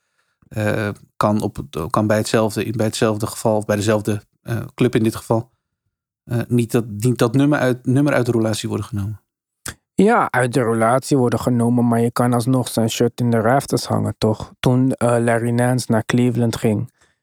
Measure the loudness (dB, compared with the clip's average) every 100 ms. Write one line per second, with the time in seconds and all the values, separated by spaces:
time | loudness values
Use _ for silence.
0 | _ _ _ _ _ -4 -2 -2 -4 -8
1 | -10 -2 0 0 -2 -8 -10 -8 -4 0
2 | 2 0 2 0 0 -2 -4 -2 -4 0
3 | -2 0 -4 -4 -2 0 0 0 0 0
4 | -2 -6 -8 _ -8 -8 -8 -2 0 2
5 | 0 -2 -2 -2 -2 _ _ _ _ _
6 | _ _ -6 -6 0 0 0 -2 -2 -2
7 | -2 2 2 2 2 2 0 -2 0 2
8 | 2 2 0 0 0 -2 -6 -6 -6 -6
9 | -6 -8 _ _ _ _ -16 -16 _ 2
10 | 4 4 0 0 0 0 0 2 2 2
11 | 2 2 2 0 0 0 2 2 2 2
12 | 0 0 0 0 0 0 0 -2 -2 0
13 | 0 0 0 2 2 2 0 -4 -2 -2
14 | -2 -2 -2 -2 -8 -4 0 2 2 0
15 | 0 2 2 0 0 0 2 0 0 0
16 | 2 2 2 2 0 0 0 0 -4 _
17 | _ _